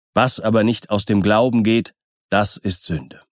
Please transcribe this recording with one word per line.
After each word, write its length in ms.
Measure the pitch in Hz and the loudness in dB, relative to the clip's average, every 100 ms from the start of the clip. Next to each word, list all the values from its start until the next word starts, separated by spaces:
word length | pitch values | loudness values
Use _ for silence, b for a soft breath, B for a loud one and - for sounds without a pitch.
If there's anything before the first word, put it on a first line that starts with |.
| _ 104 | _ 0
Was 240 | 127 - | 0 0
aber 240 | 110 110 | 0 2
nicht 260 | 107 113 - | 2 -2 -4
aus 160 | 101 - | -4 0
dem 160 | 104 | 2
Glauben 420 | 98 107 127 117 | 4 4 2 2
geht, 300 | 107 117 - - _ _ _ | 2 0 -2 -10 _ _ _
das 280 | 101 107 - | -2 -2 -4
ist 260 | 98 87 | -6 -6
Sünde. 380 | - 80 - - _ | -6 -8 -10 -20 _